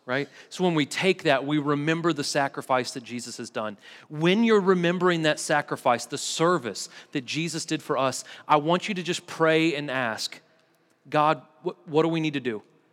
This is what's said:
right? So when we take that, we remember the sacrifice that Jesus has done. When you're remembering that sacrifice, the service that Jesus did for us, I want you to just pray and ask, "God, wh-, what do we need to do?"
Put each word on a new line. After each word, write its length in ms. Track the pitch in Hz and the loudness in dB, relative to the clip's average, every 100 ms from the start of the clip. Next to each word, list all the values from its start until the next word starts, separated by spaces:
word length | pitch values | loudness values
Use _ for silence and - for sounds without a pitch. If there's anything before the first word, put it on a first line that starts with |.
| - | -6
right? 240 | 127 139 - - | -4 -4 -12 -16
So 140 | - | -2
when 100 | 180 | 0
we 120 | 160 139 | 2 0
take 380 | - 190 185 | 0 0 2
that, 220 | 160 131 139 | 2 2 2
we 120 | 151 | 0
remember 560 | 143 143 151 165 170 | 0 0 0 0 0
the 100 | 147 | -2
sacrifice 680 | 135 151 139 - - 127 117 | -2 0 -2 -4 -2 0 0
that 120 | 139 | -8
Jesus 340 | 110 120 120 120 | -10 -12 -10 -12
has 120 | 113 | -10
done. 280 | 120 107 101 - - - | -8 -8 -10 -20 -20 -14
When 380 | 151 165 208 233 | 0 2 4 6
you're 160 | 208 | 4
remembering 640 | 185 185 170 180 180 170 | 4 2 2 2 2 2
that 160 | 156 147 | 2 0
sacrifice, 680 | - 147 - 139 135 117 - | 0 -2 0 -2 0 0 -2
the 120 | 139 | -8
service 720 | - - 165 175 117 95 - - - | -6 0 2 2 -2 -8 -12 -16 -8
that 140 | 151 113 | -8 -6
Jesus 400 | 135 165 160 - | -4 -4 -6 -6
did 180 | 156 | -6
for 140 | - 127 | -2 0
us, 260 | 131 127 - - - | 0 -2 -12 -10 2
I 80 | 151 | 2
want 320 | 151 180 - | 4 0 0
you 80 | 185 | -6
to 80 | |
just 240 | 165 165 - | -4 -6 -6
pray 480 | - 160 160 165 143 | 0 4 4 2 -2
and 160 | 147 | -4
ask, 480 | 131 120 107 - - _ _ _ _ _ _ 139 | -2 -2 -4 -8 -10 _ _ _ _ _ _ -2
"God, 320 | 151 151 147 - _ | 2 2 2 -6 _
wh-, 240 | 180 - - | -10 -10 -2
what 160 | 147 | 0
do 40 | 165 | 2
we 140 | 165 | 0
need 120 | 156 | -2
to 60 | 143 | -2
do?" 240 | 120 107 _ _ _ | -4 -6 _ _ _